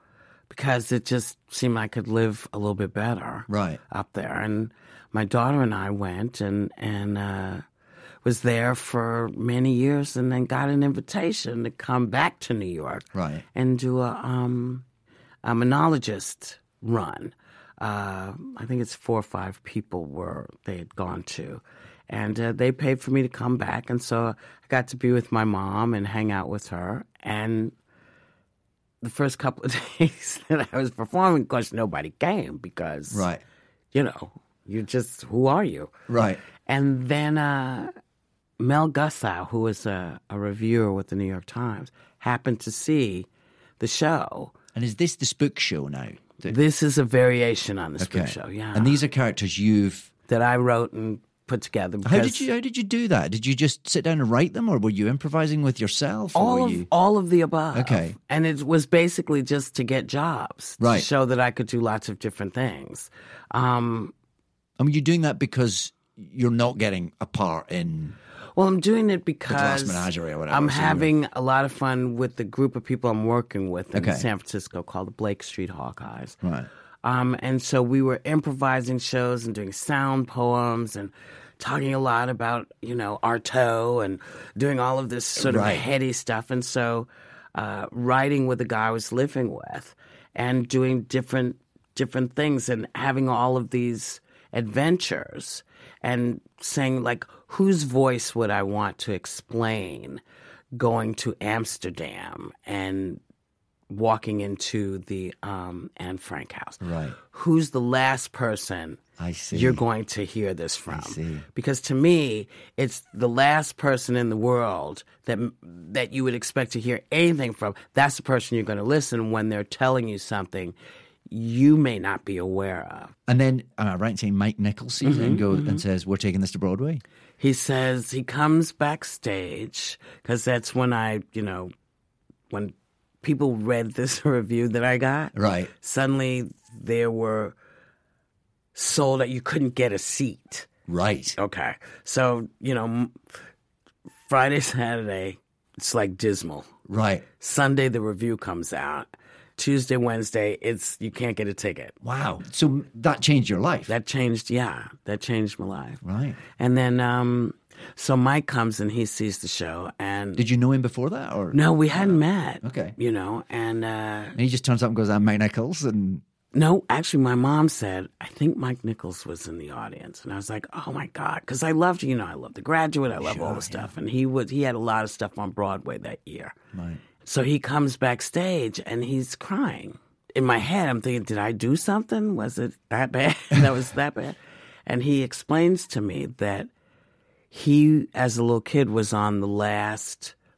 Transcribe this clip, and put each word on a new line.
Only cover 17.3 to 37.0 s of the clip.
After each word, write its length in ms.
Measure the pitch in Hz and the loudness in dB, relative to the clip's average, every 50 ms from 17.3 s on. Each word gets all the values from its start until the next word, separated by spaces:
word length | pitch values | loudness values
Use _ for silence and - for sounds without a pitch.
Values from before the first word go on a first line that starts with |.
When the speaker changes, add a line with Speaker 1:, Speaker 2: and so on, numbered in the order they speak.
| - _ _ _ - - - - - - | -16 _ _ _ -20 -20 -20 -20 -10 -8
Speaker 1:
Uh, 540 | 107 107 104 104 101 98 95 95 95 98 113 156 269 269 254 | -6 -4 -4 -4 -6 -6 -8 -8 -8 -10 -10 -12 -14 -14 -14
I 80 | - 113 | -10 -6
think 160 | 120 127 123 | -4 -2 -2
it's 120 | 113 - - | -2 -4 -8
four 240 | - - - 113 107 | -6 -2 0 0 0
or 40 | 101 | -2
five 400 | - - 95 95 95 95 - - | -4 -6 -8 -6 -8 -10 -12 -12
people 400 | - - 110 - _ 87 90 80 | -8 -8 -8 -6 _ -8 -8 -8
were, 440 | 71 69 85 87 85 78 73 - - - - _ | -8 -8 -8 -8 -8 -8 -10 -12 -14 -18 -14 _
they 120 | 104 92 | -10 -10
had 160 | 87 85 - - | -10 -12 -10 -8
gone 260 | - 92 87 85 90 - | -8 -6 -6 -6 -8 -10
to. 380 | - - - - - 117 120 - _ - - - - - _ _ - | -10 -12 -12 -12 -12 -14 -16 -18 _ -20 -20 -20 -20 -20 _ _ -10
And, 280 | 101 107 104 104 104 | -6 -4 -4 -2 -2
uh, 140 | 113 117 117 | -2 -2 -2
they 220 | 120 123 123 131 131 | 0 2 2 0 2
paid 260 | - 147 131 135 131 | 0 0 -2 -2 -2
for 120 | - 131 | 0 0
me 100 | 135 135 | 2 2
to 80 | 127 127 | 2 0
come 260 | - - 123 123 127 | -2 -4 -2 -2 -2
back. 340 | 123 - - - 123 - - | 0 -2 -2 -4 -4 -2 -2
And 120 | 123 120 | -4 -4
so 260 | - - 117 117 117 | -2 0 0 0 0
I 400 | 113 110 - - - - - _ | 0 -4 -6 -12 -20 -20 -20 _
got 220 | - 135 127 123 - | 0 0 0 0 -2
to 80 | 127 | -4
be 160 | 123 131 123 123 | 0 2 4 4
with 180 | 120 117 - | 4 2 2
my 140 | 117 110 110 | 2 2 4
mom 480 | 107 101 95 98 98 98 107 117 117 113 | 2 2 0 0 -2 0 0 0 2 0
and 120 | 101 101 | 0 -2
hang 240 | 101 107 110 110 107 | -2 -2 -2 0 0
out 200 | 101 95 90 - | 0 -2 -2 -4
with 180 | 104 101 - | -6 -8 -8
her. 380 | - 87 87 87 90 113 - - _ _ _ - | -8 -8 -6 -6 -6 -6 -8 -10 _ _ _ -8
And 480 | - 107 107 110 113 113 110 110 - - _ _ _ _ _ _ _ _ _ _ _ _ _ _ _ _ _ _ _ _ _ _ _ _ _ | -6 -4 -4 -2 -2 0 -2 -2 -4 -6 _ _ _ _ _ _ _ _ _ _ _ _ _ _ _ _ _ _ _ _ _ _ _ _ _
the 80 | 117 117 | -12 -8
first 300 | - - 143 135 - - | -2 -2 -2 -2 -2 -2
couple 240 | - 127 - - - | -2 -4 -2 -2 -4
of 120 | 127 - - - - | -4 -4 -4 -6 -4
<laughs> 80 | - | 0
days 420 | - 165 151 - - - - - - - - | 2 2 2 2 -2 -10 -10 -10 -8 -2 0
that 180 | 156 147 - - - | 0 0 0 0 -2
I 40 | |
was 140 | 135 131 120 | -2 -2 -2
performing, 520 | - - 113 - - 185 190 185 165 139 - | -2 -6 -6 -2 2 4 6 6 6 4 2
of 40 | |
course, 240 | - 131 120 110 - | 2 0 -2 -2 -2
nobody 400 | 110 113 113 95 76 71 76 78 - - | -2 -2 -2 -2 -2 -6 -8 -8 -6 -2
came 380 | - 175 208 180 - - 151 | -2 0 0 -2 -4 -6 -8
because, 580 | 131 - 87 - - 82 78 76 73 73 - 101 | -12 -14 -12 -8 -6 -6 -6 -6 -8 -8 -6 -2
Speaker 2:
Right. 260 | 101 92 90 80 - - _ _ _ _ _ _ _ _ _ | 0 0 0 -2 -4 -8 _ _ _ _ _ _ _ _ _
Speaker 1:
you 120 | - 139 135 | 0 0 0
know, 280 | 90 - - - - - - - _ _ _ _ | 0 -2 -8 -14 -16 -18 -20 -20 _ _ _ _
you 180 | - 101 113 104 | -6 -6 -6 -4
just, 400 | - - 127 110 - - - - | -2 -2 -2 -2 -4 -8 -14 -10
who 240 | - 107 123 131 | -4 0 2 4
are 160 | 135 147 196 208 | 4 4 4 2
you? 260 | 127 76 69 - - _ _ - | 0 -4 -6 -10 -14 _ _ -8
Speaker 2:
Right. 300 | - 117 117 110 98 92 - - - - _ _ | 0 2 4 4 4 2 -2 -8 -16 -20 _ _
Speaker 1:
And 400 | - 135 139 139 139 135 127 | -2 2 2 4 4 2 2